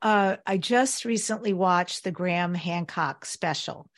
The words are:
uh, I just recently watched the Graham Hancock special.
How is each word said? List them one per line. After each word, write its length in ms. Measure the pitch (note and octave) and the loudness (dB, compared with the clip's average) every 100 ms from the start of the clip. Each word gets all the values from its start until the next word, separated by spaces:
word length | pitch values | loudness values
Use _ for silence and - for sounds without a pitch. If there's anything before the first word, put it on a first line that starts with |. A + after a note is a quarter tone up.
uh, 340 | A3 G#3 G3 F#3+ - | 2 4 4 0 -2
I 100 | F#3+ | -2
just 460 | - B3 C4 - | 2 2 2 0
recently 480 | A#3 A3+ - A3 A3 | -2 -2 -2 -4 -2
watched 500 | F#3 F#3 F3+ F3+ - | 2 4 4 2 -4
the 80 | F#3 | -6
Graham 440 | F3 F3+ F3 F3 | -4 0 0 0
Hancock 720 | F3 E3+ F3 E3 - D3+ C#3 | -2 -2 -2 -2 -2 -2 -4
special. 640 | - - E3+ D3 - D3+ D#3+ | -10 -4 -2 -2 -6 -10 -14